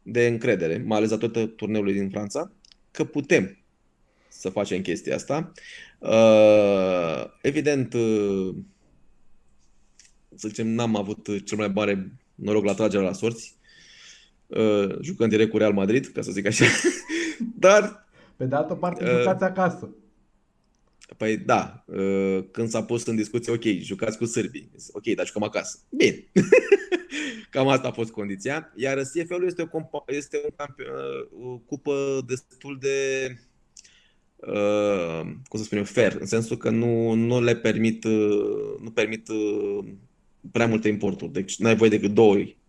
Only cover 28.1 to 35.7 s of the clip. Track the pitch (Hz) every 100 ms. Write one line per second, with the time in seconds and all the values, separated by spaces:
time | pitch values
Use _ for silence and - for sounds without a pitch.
28.1 | 107 101 95 120 151 156 - 131 135 135
29.1 | 170 170 180 180 175 165 160 156 147 -
30.1 | 143 143 147 147 - 143 139 127 135 135
31.1 | 135 123 - 123 123 _ 135 - 139 139
32.1 | 135 123 127 _ _ 139 135 135 135 135
33.1 | 135 131 123 _ _ _ - _ _ _
34.1 | _ _ _ - 101 104 104 104 98 85
35.1 | 80 82 - - 110 107